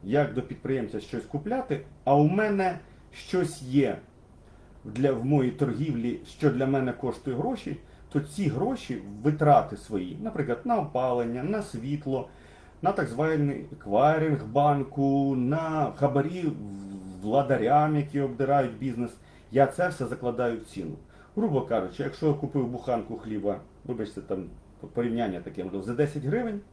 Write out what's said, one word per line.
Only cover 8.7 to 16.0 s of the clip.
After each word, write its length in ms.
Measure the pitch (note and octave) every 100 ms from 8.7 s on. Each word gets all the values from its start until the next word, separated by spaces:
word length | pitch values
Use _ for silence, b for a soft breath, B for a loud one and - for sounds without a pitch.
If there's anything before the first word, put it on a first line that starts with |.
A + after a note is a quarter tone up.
| C4 - B2 G2 G#2
витрати 540 | C3 D3+ D3+ C3 - G#2
свої, 400 | - G#2 F#2 D#3+
наприклад, 380 | A3 G#3+ D3 A#3
на 160 | A#3+ A3+
опалення, 640 | D3+ B2 B2+ B2 A#2 A#2+
на 180 | D3 G#3+
світло, 680 | G3+ A#2 B2 D3 C#3 C3 - B B B B B
на 100 | -
так 160 | - D3
званий 580 | A2+ D#3+ D#3 C#3+ C#3 C#3
еквайринг 760 | - G2+ G#2 C#3+ D#3+ D#3 C#3+ G#2+
банку, 920 | B2+ D3 C#3+ C3+ - C#3 C#3 C#3 C3
на 560 | B2 D#3 D#3+ D#3 C3+
хабарі 540 | -